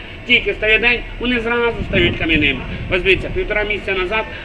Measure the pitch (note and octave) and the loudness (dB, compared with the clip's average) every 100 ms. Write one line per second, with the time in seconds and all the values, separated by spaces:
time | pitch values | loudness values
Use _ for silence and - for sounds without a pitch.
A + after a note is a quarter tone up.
0 | - - - A#3 G3+ F#3 G#3+ A3 A#3+ A#3 | -14 -8 0 2 2 0 2 4 2 0
1 | - - A#3+ A#3+ A3+ A#3+ A#3+ A3+ G#3+ - | -4 -4 -2 0 0 0 0 0 0 2
2 | E3+ - E3 D#3 D3 B2+ - - - F#3 | 2 2 2 2 2 0 -4 -6 -2 0
3 | F3+ F3 D3 F3 F#3 G#3+ G#3 G3+ - F#3+ | 4 2 0 -2 -2 -2 -2 -4 -2 -2
4 | F3+ A3 G#3+ - | 0 -2 -4 -8